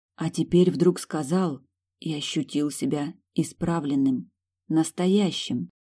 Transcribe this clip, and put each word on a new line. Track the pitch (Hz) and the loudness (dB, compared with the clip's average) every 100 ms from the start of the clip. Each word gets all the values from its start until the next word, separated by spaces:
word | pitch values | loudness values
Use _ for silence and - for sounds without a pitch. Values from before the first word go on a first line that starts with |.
| _ - | _ -6
А | 160 | -6
теперь | - 165 175 180 | -2 2 4 4
вдруг | 135 170 175 | 4 2 2
сказал | - 156 135 - 175 131 _ _ _ - | -4 -6 -2 0 0 -4 _ _ _ -10
и | 160 147 | -6 -6
ощутил | - 160 135 147 147 | -4 -4 -2 -2 -2
себя | - 135 151 147 - _ - | -2 -2 -2 -4 -10 _ -4
исправленным, | 156 - 170 156 143 139 135 127 - _ _ _ - | -4 -4 -2 -2 0 2 2 0 -6 _ _ _ 0
настоящим. | 160 160 - 180 202 185 - - 123 175 _ | 0 0 0 2 4 2 -2 -6 -6 -6 _